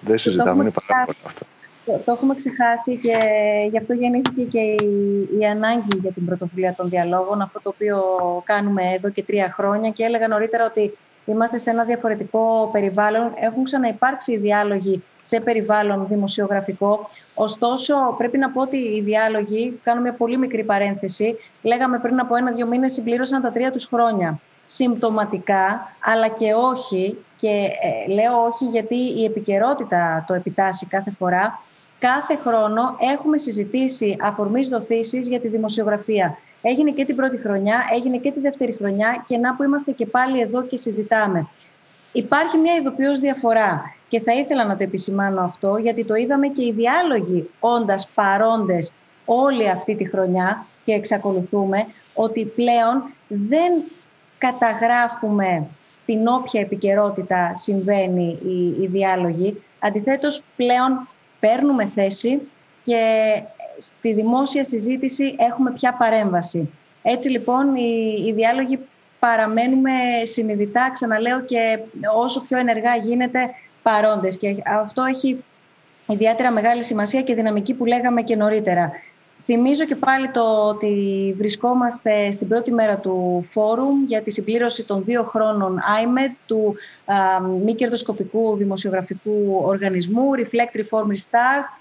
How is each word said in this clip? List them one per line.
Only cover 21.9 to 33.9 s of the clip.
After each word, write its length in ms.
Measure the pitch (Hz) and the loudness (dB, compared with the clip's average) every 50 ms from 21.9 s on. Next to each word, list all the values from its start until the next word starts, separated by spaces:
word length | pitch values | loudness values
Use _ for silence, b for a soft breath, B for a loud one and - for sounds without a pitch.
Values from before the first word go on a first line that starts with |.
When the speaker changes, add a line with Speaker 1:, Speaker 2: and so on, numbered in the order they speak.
| 247 233 | 0 0
Speaker 2:
πριν 220 | 240 233 254 254 | 0 0 0 0
από 160 | 247 247 240 | 0 2 0
ένα-δυο 300 | 240 254 254 233 233 240 | 0 0 0 0 -2 -2
μήνες, 260 | 226 240 254 262 262 262 | 0 0 2 0 0 0
συμπλήρωσαν 500 | - 226 226 233 240 254 262 269 269 254 | -2 -2 -2 0 0 0 0 0 0 0
τα 80 | 240 | -2
τρία 220 | 226 233 247 262 262 | -2 0 -2 0 -2
τους 120 | 254 - | -4 -6
χρόνια. 560 | - - 233 233 233 220 196 180 165 156 156 _ _ _ _ _ | -2 0 2 2 2 2 0 0 -2 -2 -6 _ _ _ _ _
Συμπτωματικά, 1300 | - - - 262 247 240 - - 226 214 214 208 208 - 185 180 - 202 190 190 190 208 240 - - - - - | -10 -4 0 0 0 0 0 0 0 0 0 -2 -2 -4 -6 -2 0 2 2 2 2 0 -2 -6 -14 -16 -6 -2
αλλά 240 | - 226 226 220 220 | 0 2 2 2 0
και 240 | 220 220 226 214 214 | 0 0 0 2 2
όχι. 640 | 226 247 262 254 - - - 196 185 185 196 208 214 - _ _ | 2 2 2 0 -2 -6 -4 -4 -2 -2 -2 -4 -8 -14 _ _
Και, 120 | - - 214 | -4 -2 0
ε, 640 | 208 202 202 196 - - - 180 120 113 104 - 196 | 0 0 0 -2 -2 -2 -4 -4 -2 -4 -4 -2 0
λέω 320 | 202 220 233 247 240 233 | 2 2 4 4 2 2
όχι 200 | 233 233 - 269 | 2 0 -2 -4
γιατί 300 | 247 233 226 214 220 240 | -2 -2 -2 -2 0 -2
η 300 | 247 247 254 - 220 226 | -2 -2 -2 0 0 -2
επικαιρότητα 1000 | 214 220 214 208 202 196 196 214 254 285 285 254 202 185 175 170 165 160 160 160 | 0 -2 -4 -2 0 0 2 2 2 0 -2 -2 -2 0 0 2 2 0 -2 -2
το 80 | - 185 | -2 -4
επιτάσσει 520 | 180 180 190 175 - 196 190 185 185 - | -4 -4 -4 -2 0 0 0 0 -4 -8
κάθε 260 | 180 - 196 196 208 196 - | -4 -4 -4 -4 -4 -8 -4
φορά. 440 | 185 180 180 180 190 220 - B B B B B B B _ _ | -2 0 2 2 2 0 -2 B B B B B B B _ _
Κάθε 380 | - 247 254 285 285 - 311 | 0 2 2 0 0 -2 -4
χρόνο 600 | 277 - 247 233 226 214 214 214 220 240 262 254 - - 254 277 | -2 0 0 2 2 2 2 2 0 0 -2 -2 -2 0 0 0
έχουμε 240 | 285 285 302 302 294 | 0 0 0 0 0
συζητήσει 800 | 294 254 214 208 202 202 - 254 262 262 | 0 -2 -4 -4 -4 -2 0 0 0 0